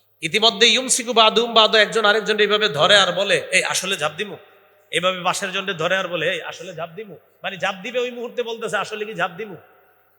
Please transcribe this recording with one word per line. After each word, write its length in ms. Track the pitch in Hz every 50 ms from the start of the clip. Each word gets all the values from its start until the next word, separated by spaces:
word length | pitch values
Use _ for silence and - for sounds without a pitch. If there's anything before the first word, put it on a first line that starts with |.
| _ _ _ _
ইতিমধ্যে 460 | - 165 151 214 208 233 202 190 233
ইউমসিকু 460 | 233 214 240 262 254 - - 233 226 240
বাদুম 400 | 226 220 220 196 214 233 233 226
বাদ, 220 | 226 214 208 208
একজন 300 | 220 208 - 175 226 220
আরেকজন 340 | 202 208 220 202 185 214 208
এইভাবে 300 | 208 196 208 208 214 202
ধরে 280 | 156 139 156 180 202
আর 140 | 202 190 175
বলে, 360 | 170 175 202 202 180 143 - -
"এই 120 | 185 185 170
আসলে 340 | - 151 - 190 190 196
ঝাঁপ 140 | 170 147 156 151
দিমু?" 200 | 156 214 202 165 - - _ _ _ _ _ _ _ _ _
এইভাবে 320 | - 165 175 185 185 180 175
পাশের 280 | 180 160 - 202 190
জন্য 220 | 180 196 190 190 196
ধরে 240 | 156 160 175 185
আর 100 | 190 185
বলে, 240 | 175 175 165 151 170
"এই 100 | 190 160
আসলে 320 | 147 151 147 - 165 190 175
ঝাঁপ 160 | 156 165 170
দিমু?" 280 | - 185 220 202 160 - _ _ _ _ -
মানে 140 | 185 196
ঝাঁপ 180 | 170 180 190 208
দিবে 240 | 185 185 247 226 254
ওই 120 | 247 247
মুহূর্তে 320 | 240 247 233 240 - 220 240
বলতেছে, 340 | 226 233 226 226 196 175
"আসলে 280 | 202 185 - 214 208 214
কি 80 | 208 220
ঝাঁপ 180 | 170 175 190
দিমু?" 240 | 170 170 226 208 175 - - _ _ _ _ _ _ _ _ _ _